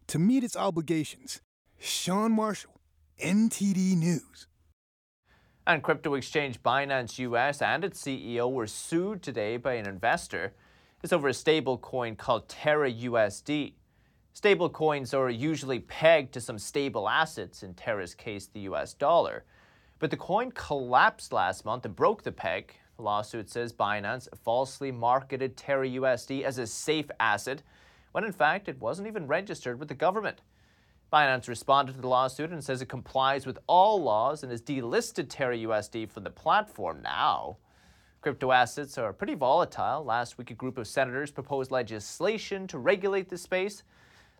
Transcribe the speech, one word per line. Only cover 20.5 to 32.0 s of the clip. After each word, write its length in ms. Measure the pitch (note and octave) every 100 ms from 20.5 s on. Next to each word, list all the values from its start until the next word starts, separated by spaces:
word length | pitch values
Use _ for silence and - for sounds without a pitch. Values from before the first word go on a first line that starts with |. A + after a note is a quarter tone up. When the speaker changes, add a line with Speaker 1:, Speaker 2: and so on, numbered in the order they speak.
Speaker 2:
collapsed 800 | - - C#3+ B2 B2+ G3+ - -
last 320 | A#2 F#2 F#2+
month 200 | G#2+ A#2+
and 100 | A#2+
broke 280 | E2+ D#3+ A3
the 100 | -
peg. 400 | - F2 F#2 - - _ -
The 60 |
lawsuit 480 | G#2+ G#2 G#2 A#2 G2+
says 220 | A#2+ A#2
Binance 540 | - G#2 G#2 G2+ B2+ - -
falsely 480 | - A#2+ C3+ - C#3
marketed 680 | B2 A#2 C3 C3+ C#3+ C3 -
Terra 300 | - C3+ C3
U 200 | B2+ C3
S 180 | B2
D 220 | - C3+ -
as 100 | A#2+
a 100 | A2+
safe 440 | - - D#3 C#3+ -
asset, 420 | A2 G#2 B2+ C#3 - _ - _ _
when 120 | -
in 80 | G#3+
fact 360 | - D3+ F3+ G3
it 120 | C3
wasn't 260 | A2 D#3+ G#3
even 200 | G#3+ C#3+
registered 520 | D#3+ G3 E3 B2+ A#2+
with 100 | D3+
the 60 |
government. 460 | C3 E3 G3+ G3 - _ _ _ _ _ _ _
Binance 380 | D3+ C#3+ B2+ A#2+
responded 460 | A#2 - C#3 C3+
to 80 | C3+